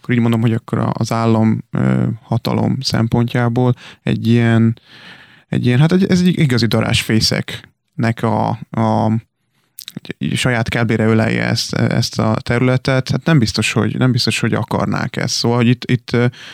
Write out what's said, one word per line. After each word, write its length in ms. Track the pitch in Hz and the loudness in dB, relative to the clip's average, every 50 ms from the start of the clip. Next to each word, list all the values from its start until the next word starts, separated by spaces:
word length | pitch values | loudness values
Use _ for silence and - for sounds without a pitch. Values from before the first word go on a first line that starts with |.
akkor 140 | - - 127 | -2 0 0
így 40 | 120 | 2
mondom, 200 | 117 120 117 113 | 2 2 2 2
hogy 120 | 117 120 113 | 2 0 0
akkor 240 | 113 _ - - | -2 _ -4 -4
a, 140 | - 117 - - | -2 0 -2 -2
az 180 | - 113 - | -2 -2 -2
állam, 520 | 117 113 113 113 113 110 110 110 110 117 - _ | 0 0 2 2 2 4 4 2 2 0 -4 _
ö, 320 | - - 127 131 127 127 120 123 117 113 _ | -4 0 0 2 2 2 0 -2 -4 -6 _
hatalom 540 | - 117 120 _ 123 117 110 110 117 120 123 | -4 -4 -2 _ -2 -2 0 0 0 -2 -2
szempontjából 920 | 131 - - 120 117 113 - 120 120 120 - 123 120 120 117 127 127 123 123 - - - - _ _ | -4 -4 -2 -2 0 0 0 0 0 0 0 0 0 0 2 2 2 2 0 -2 -6 -20 -20 _ _
egy 240 | - - 113 110 | -4 -4 -2 2
ilyen, 500 | 113 117 120 117 117 117 113 113 113 117 - _ _ - - - - - - - - - _ _ | 2 2 4 4 4 4 4 4 2 2 -2 _ _ -20 -20 -20 -20 -20 -20 -20 -20 -20 _ _
egy 180 | _ - 127 120 | _ -4 0 0
ilyen, 140 | 120 123 123 | 2 4 4
hát 120 | 151 165 | 4 4
egy, 140 | 180 185 190 | 4 2 2
ez 140 | - 185 180 | 2 2 2
egy 200 | 180 180 - - | 2 2 2 2
igazi 260 | 165 135 127 117 113 | 2 2 2 0 0
darásfészeknek 1600 | 110 - 113 113 113 117 113 - - 113 110 - - - - - - - - - _ _ _ _ _ _ - 120 113 113 - - | 0 0 0 0 0 -2 -2 -2 0 0 0 2 0 -2 -2 -4 -6 -12 -16 -16 _ _ _ _ _ _ -2 -2 -2 -2 -2 -2
a, 240 | 113 107 110 110 110 113 - - _ - 113 | -2 0 0 -2 -2 -4 -6 -10 _ -4 -2
a, 300 | 113 110 110 110 110 110 110 113 - _ _ _ _ _ _ _ _ _ _ - - - - - _ - - _ - - - | 0 0 2 0 0 0 0 -2 -4 _ _ _ _ _ _ _ _ _ _ -20 -20 -16 -18 -16 _ -14 -10 _ -6 -4 -4
saját 340 | - - 127 123 113 110 - | -2 -2 -2 0 -2 -2 -2
kelbére 360 | - 120 117 110 117 110 110 | -2 -2 0 0 0 0 2
ölelje 380 | 110 110 110 113 113 117 117 117 | 2 2 2 2 0 0 -2 -2
ezt, 300 | 117 120 120 - - - | -2 -2 -4 -4 -4 -2
ezt 460 | - 117 113 - 127 120 - - - | -2 0 0 0 0 -2 -2 -2 -2
a 180 | 113 110 110 - | -2 0 -2 -2
területet, 680 | - - 120 120 127 127 127 131 _ 143 135 131 127 - | -2 -2 0 0 2 2 0 0 _ 0 -2 -2 -2 -2
hát 160 | - 131 - | -4 -2 0
nem 140 | - 165 151 | 2 2 2
biztos, 320 | 110 104 - - 110 - | 2 0 -2 -2 -4 -2
hogy, 260 | - 120 107 110 - | 0 0 -2 -2 0
nem 140 | 127 127 131 | 0 0 0
biztos, 280 | 117 120 - 117 - - | 0 0 -2 -2 -2 -2
hogy 140 | - 113 107 | -2 -2 -2
akarnák 600 | 110 110 - - 101 101 101 101 98 - - - | -2 -2 -2 -2 -2 -2 -2 -2 -4 -4 -6 -6
ezt. 180 | - - - - | -6 -4 -4 -4
Szóval, 220 | - - 117 120 | -2 -2 0 2
hogy 100 | 123 120 | 2 2
itt, 240 | 120 123 123 - - | 2 2 0 0 -2
itt, 180 | 123 113 _ - - | -2 -2 _ -2 0
ö, 120 | 120 120 123 - - - - | 0 0 0 -2 -6 -20 -20